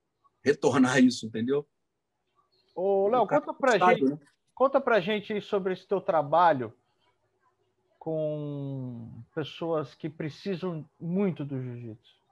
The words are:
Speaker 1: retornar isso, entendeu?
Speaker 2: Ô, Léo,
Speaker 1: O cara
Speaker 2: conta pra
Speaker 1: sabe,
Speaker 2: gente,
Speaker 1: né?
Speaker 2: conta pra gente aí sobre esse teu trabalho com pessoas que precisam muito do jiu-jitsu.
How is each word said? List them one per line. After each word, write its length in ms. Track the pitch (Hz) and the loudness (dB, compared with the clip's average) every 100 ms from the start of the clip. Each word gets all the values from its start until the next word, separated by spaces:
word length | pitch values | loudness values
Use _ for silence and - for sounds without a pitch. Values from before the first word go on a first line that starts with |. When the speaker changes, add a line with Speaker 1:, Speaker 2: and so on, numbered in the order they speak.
| _ _ _ _ | _ _ _ _
Speaker 1:
retornar 580 | 131 147 143 135 127 135 | 0 2 2 4 4 6
isso, 240 | 127 117 110 | 6 4 -6
entendeu? 400 | 113 120 143 - _ _ _ _ _ _ _ _ _ _ | -4 -2 -2 -4 _ _ _ _ _ _ _ _ _ _
Speaker 2:
Ô, 340 | - 190 196 196 | -4 0 2 2
Léo, 140 | 247 | 2
Speaker 1:
O 40 | 196 | 2
cara 140 | 294 | 2
Speaker 2:
conta 120 | 311 - | 0 0
pra 200 | 262 208 | 2 4
Speaker 1:
sabe, 220 | 180 - | 4 2
Speaker 2:
gente, 100 | 135 | 0
Speaker 1:
né? 80 | 156 _ _ _ | -2 _ _ _
Speaker 2:
conta 260 | - 269 269 | 0 2 2
pra 200 | 269 220 | 2 2
gente 320 | 175 214 - | 2 -4 -4
aí 80 | 208 | -8
sobre 320 | - 202 185 | -4 -2 -2
esse 140 | 185 - | -6 -4
teu 140 | 190 | -2
trabalho 720 | 190 165 143 160 175 139 113 - _ _ _ _ _ _ _ _ _ _ _ - | 0 0 2 4 4 4 -2 -12 _ _ _ _ _ _ _ _ _ _ _ -14
com 1200 | 165 156 151 151 147 143 139 135 127 117 113 123 117 | -6 -4 -4 -4 -8 -8 -8 -8 -8 -10 -14 -16 -12
pessoas 600 | - 147 - 165 160 147 | -10 -8 -8 -4 -4 -4
que 140 | - 160 | -10 -12
precisam 800 | - 156 - 202 180 185 160 147 _ | -8 -10 -8 -8 -6 -6 -8 -12 _
muito 440 | 165 180 202 151 | -4 0 0 -2
do 160 | 143 135 | -6 -6
jiu-jitsu. 560 | 127 120 117 110 _ _ _ | -8 -10 -14 -16 _ _ _